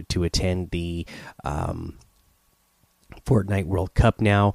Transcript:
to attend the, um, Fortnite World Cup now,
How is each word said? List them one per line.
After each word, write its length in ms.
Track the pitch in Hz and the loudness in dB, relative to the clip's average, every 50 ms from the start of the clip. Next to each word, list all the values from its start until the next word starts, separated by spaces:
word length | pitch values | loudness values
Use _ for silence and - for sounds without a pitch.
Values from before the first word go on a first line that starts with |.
| - - | -10 -6
to 140 | - 90 | -2 -2
attend 480 | 87 85 - - 95 92 90 92 87 - | 0 0 0 0 0 0 -2 -2 -4 -4
the, 360 | 87 85 85 85 85 85 85 - - - - - - - - | -4 -4 -4 -4 -4 -6 -8 -10 -12 -18 -18 -18 -16 -10 -8
um, 540 | 71 73 80 85 87 85 82 82 - - - - _ _ _ _ _ _ _ _ _ _ _ _ _ _ _ _ _ _ _ _ - - - - | -6 -4 -4 -4 -4 -6 -8 -10 -12 -12 -16 -20 _ _ _ _ _ _ _ _ _ _ _ _ _ _ _ _ _ _ _ _ -20 -20 -6 -2
Fortnite 400 | - 131 104 95 101 101 98 85 | 0 2 2 2 0 0 -2 0
World 260 | 82 95 85 95 - - | 0 -2 -2 -2 0 4
Cup 260 | - 117 113 - - | 4 4 4 4 2
now, 340 | 110 104 101 101 101 101 | 2 4 4 4 4 2